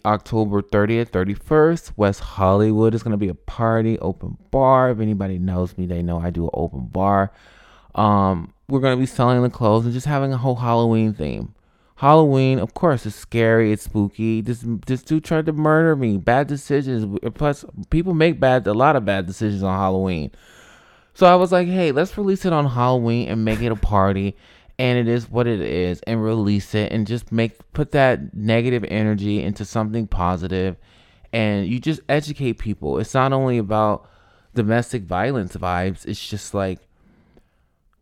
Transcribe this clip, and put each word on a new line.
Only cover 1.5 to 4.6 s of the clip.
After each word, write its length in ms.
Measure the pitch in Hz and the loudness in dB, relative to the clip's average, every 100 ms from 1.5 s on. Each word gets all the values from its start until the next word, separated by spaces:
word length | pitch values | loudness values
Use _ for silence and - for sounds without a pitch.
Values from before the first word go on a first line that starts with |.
| 156 160 170 - - | 4 4 2 -6 -2
West 240 | 101 101 | 0 0
Hollywood 760 | - - 95 101 107 107 113 | -6 0 2 4 4 4 2
is 80 | 110 | 0
gonna 140 | 113 104 | -2 -2
be 100 | 98 | -2
a 60 | |
party, 640 | 85 - - 113 113 113 113 | -6 -10 -4 0 0 0 -2
open 380 | 95 90 87 - - | -4 -6 -10 -12 -4
bar. 380 | 135 | 2